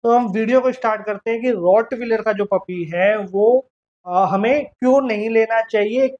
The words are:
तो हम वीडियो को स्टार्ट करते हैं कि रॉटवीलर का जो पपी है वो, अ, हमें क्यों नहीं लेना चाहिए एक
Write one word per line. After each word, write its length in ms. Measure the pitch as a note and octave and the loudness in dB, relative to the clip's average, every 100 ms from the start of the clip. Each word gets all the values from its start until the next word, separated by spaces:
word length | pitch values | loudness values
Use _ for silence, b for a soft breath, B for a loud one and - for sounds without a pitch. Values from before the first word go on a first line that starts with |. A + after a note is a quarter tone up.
तो 60 | A#3 | 2
हम 220 | A#3+ A#3 | 2 0
वीडियो 280 | G3 A3 B3+ | -2 0 2
को 120 | B3+ | 2
स्टार्ट 340 | B3+ A3+ G#3+ G3 | -2 -4 -4 -6
करते 240 | G3+ - | -8 -6
हैं 100 | A3+ | -4
कि 100 | B3 | -2
रॉटवीलर 720 | A3 F3 G3+ A3+ A3+ A#3+ A3+ | 0 2 2 2 -6 -4 -2
का 100 | A3 | -2
जो 120 | G3+ | -2
पपी 460 | G3+ F#3+ F#3 F3+ E3 | -2 -2 -4 -10 -6
है 240 | F3 G3 G#3+ | 0 0 0
वो, 480 | G3 G3 G#3+ B3+ C4 _ _ _ F3+ | -2 0 2 2 -2 _ _ _ -4
अ, 180 | F3+ | 0
हमें 420 | F#3+ G3 A3 D4 C4+ | 2 0 0 0 -2
क्यों 340 | _ B3+ C4+ | _ 2 2
नहीं 300 | C4 G#3+ A3 | 2 -4 0
लेना 320 | A3+ A3 A3+ | 0 2 0
चाहिए 400 | A3+ G#3+ G#3 A#3+ | 0 0 0 0
एक 120 | C4 | 0